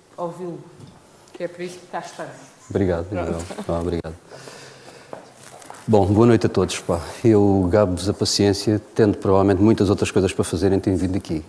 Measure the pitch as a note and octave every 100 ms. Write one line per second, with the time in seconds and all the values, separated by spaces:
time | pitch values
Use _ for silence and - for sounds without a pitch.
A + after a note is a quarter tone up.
0 | _ - F3 E3 F3+ D3+ - - - -
1 | _ - - - F3 - F3+ - - F3+
2 | - - D3 - - - - G2+ F#2+ E2+
3 | E2+ F#2 E2+ E2 E2+ - G3+ E2+ E2+ E2+
4 | E2+ E2+ - - - - - - - -
5 | - - - - - - - - - G#2+
6 | F#2+ G#2 A#2 A2 A2 - F2+ - - F2
7 | - - A2+ G#2 G2+ G2 F2+ G#2 G2 F2
8 | F#2 - G#2+ - G2+ F#2+ - G#2 - -
9 | G#2+ F#2+ G#2 F#2+ G2 F#2 G#2+ G#2+ G2 G2
10 | - G2+ F#2 - G2+ E2+ F#2+ F#2+ G2+ F#2
11 | F#2 G2 - D#2+